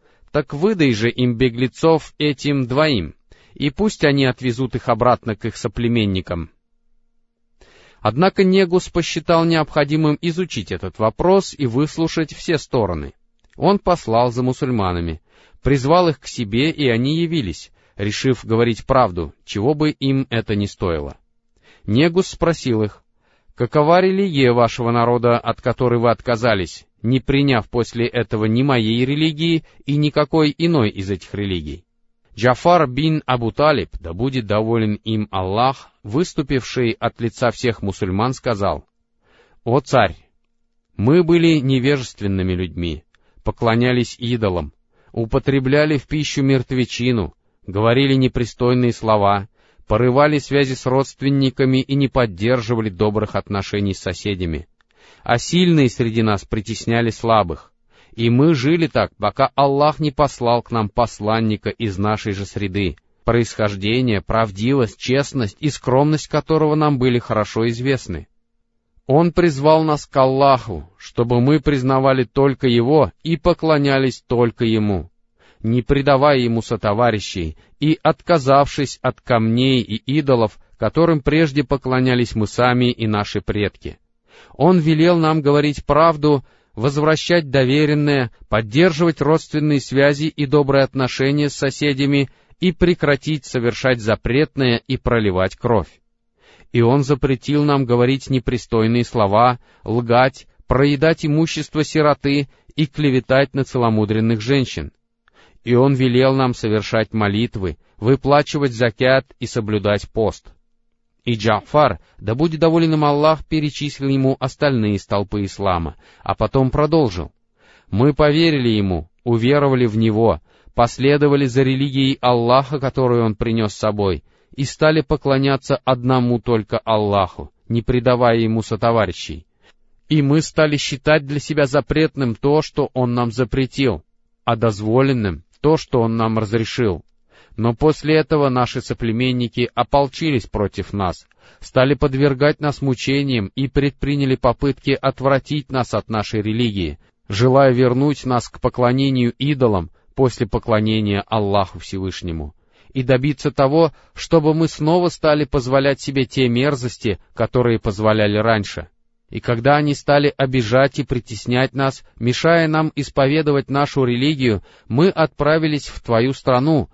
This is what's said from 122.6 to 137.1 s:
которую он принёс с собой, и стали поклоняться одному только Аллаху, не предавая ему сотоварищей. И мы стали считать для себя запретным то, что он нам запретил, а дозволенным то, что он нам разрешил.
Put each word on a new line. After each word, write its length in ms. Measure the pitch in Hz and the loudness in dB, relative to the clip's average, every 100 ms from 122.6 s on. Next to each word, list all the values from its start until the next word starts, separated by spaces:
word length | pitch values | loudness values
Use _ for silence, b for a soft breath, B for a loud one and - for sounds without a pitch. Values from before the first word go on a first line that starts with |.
| 131 143 | 2 -4
которую 460 | 127 135 127 120 113 | -4 0 2 2 0
он 100 | 104 | -2
принёс 380 | 117 113 104 | -2 -2 -2
с 40 | - | -2
собой, 460 | 110 104 98 85 b b b - | -4 0 -2 -2 b b b -8
и 80 | |
стали 380 | 139 - 156 160 | -8 0 2 2
поклоняться 760 | - 156 139 135 139 135 - 139 | 0 -2 0 0 2 -2 -2 -2
одному 560 | - 127 123 131 123 120 | 0 -2 2 2 2 0
только 400 | 123 113 101 113 | 0 -2 -2 -6
Аллаху, 720 | - 110 104 101 90 - - _ - | -2 0 2 0 -2 -6 -18 _ -4
не 140 | 113 | -4
предавая 560 | 110 127 120 123 120 117 | 0 0 2 2 4 2
ему 260 | 113 113 | 0 -2
сотоварищей. 800 | - 107 117 117 92 - - 76 _ _ b _ _ _ - | -4 -2 0 0 0 -4 -12 -14 _ _ b _ _ _ -2
И 140 | 151 | 0
мы 200 | 139 156 | 2 0
стали 360 | 151 - 151 147 | 0 -2 0 -2
считать 500 | - 135 151 156 139 | -6 -6 0 0 0
для 120 | 147 | -8
себя 260 | - 151 135 | -4 -2 0
запретным 680 | 143 - 147 160 139 123 | 0 -2 -2 -2 -2 -4
то, 280 | 107 143 156 | -2 0 0
что 280 | - - 139 | -2 -6 -4
он 200 | 131 123 | -2 -2
нам 180 | 120 120 | -2 -2
запретил, 720 | 110 123 135 127 - 131 80 _ _ _ _ - | -2 -4 -2 -4 0 -2 -2 _ _ _ _ -4
а 100 | 117 | 0
дозволенным 880 | 113 101 107 123 139 123 104 76 _ _ | 0 -2 0 2 2 0 -2 -6 _ _
то, 140 | 143 156 | 0 0
что 260 | - 127 | 0 -2
он 140 | 113 113 | 0 0
нам 240 | 113 110 | 0 0
разрешил. 640 | 107 113 110 - 110 82 - | -2 -2 -4 -2 -2 -2 -10